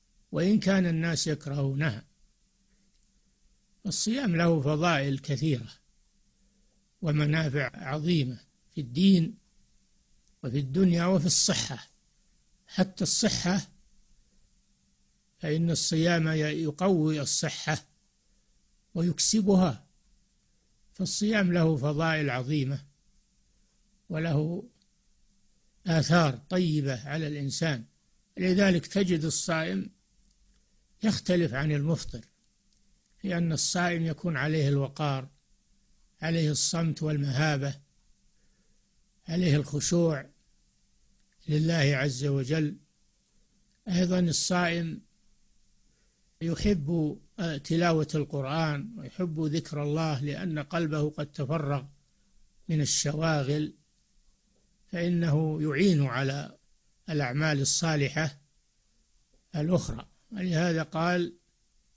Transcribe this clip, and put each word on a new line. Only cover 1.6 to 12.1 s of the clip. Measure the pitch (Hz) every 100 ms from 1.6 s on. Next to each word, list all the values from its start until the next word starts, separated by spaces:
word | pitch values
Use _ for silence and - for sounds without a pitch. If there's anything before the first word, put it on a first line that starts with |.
| 139 135 156 104 - _ _ _ _ _ _ _ _ _ _ _ _ _ _ _ _ _ 196
الصيام | - 214 254 240 165
له | 170 160
فضائل | 135 151 175 147 139 135
كثيرة | - 139 160 123 107 - _ _ _ _ _ _ _ _ _ _ _ _
ومنافع | 165 147 147 156 156 143 127
عظيمة | - 139 151 160 165 127 113 - _ _
في | -
الدين | 120 131 196 185 160 - _ _ _ _ _ _ _ _ _ _
وفي | 131 135
الدنيا | 135 156 190 170 175
وفي | 190 170
الصحة. | - - - - 123 - _ _